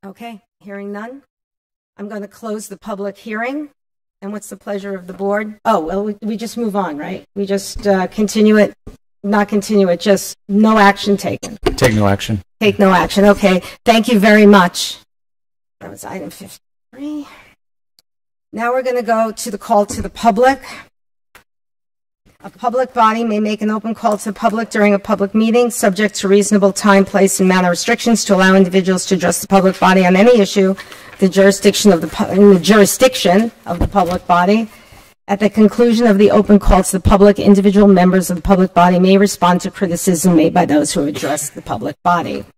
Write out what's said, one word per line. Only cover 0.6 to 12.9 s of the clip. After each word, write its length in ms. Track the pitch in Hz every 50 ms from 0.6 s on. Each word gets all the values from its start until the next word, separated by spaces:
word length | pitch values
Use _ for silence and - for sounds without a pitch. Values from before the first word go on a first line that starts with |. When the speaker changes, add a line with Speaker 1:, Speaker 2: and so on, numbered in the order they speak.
Speaker 1:
hearing 320 | _ 202 202 202 202 202 202
none, 300 | 202 214 233 262 277 _ _ _ _ _ _ _ _ _ _ _ _ _ _ _
I'm 140 | _ 202 208
gonna 180 | 214 208 196 202
close 400 | _ - - 226 208 220 208 -
the 80 | 202
public 400 | - _ 208 214 190 196 202 196
hearing. 540 | _ - 220 214 214 233 247 277 294 302 285 _ _ _ _ _ _ _ _ _ _
And 120 | - 196 208
what's 180 | 208 - -
the 60 | 202 196
pleasure 360 | _ - 202 196 190 202 196
of 120 | 190 180
the 80 | 180 185
board? 440 | 185 196 196 202 208 220 214 214 _ _
Oh, 160 | 233 226 185
well, 240 | 156 160 180 196 202
we, 100 | 214 208 208
we 160 | - 208 226
just 220 | 196 226 220 - 240
move 180 | 240 214 190
on, 220 | 208 190 170 151 143
right? 260 | 156 170 185 - - _ _
We 120 | 202 202
just, 400 | 190 196 196 196 - - - -
uh, 200 | 208 196 190 185 185
continue 500 | - - 214 196 - 220 214 214 214 214
it, 160 | 208 196 - _ _ - - _ _ _ _ _ -
not 260 | 202 208 208 208 202
continue 400 | - 208 196 - 220 202 196 185
it, 120 | 175 175
just 360 | - 214 196 185 - - - _ _
no 300 | - 202 202 214 220 220
action 400 | 214 202 196 196 - - 208 202
taken. 400 | 190 - - - - - - - - - - -
Speaker 2:
Take 180 | - - 123 110
no 120 | 107 104
action. 360 | 98 98 98 - - 113 101 - _ _ _
Speaker 1:
Take 180 | 214 208 - -
no 140 | 202 190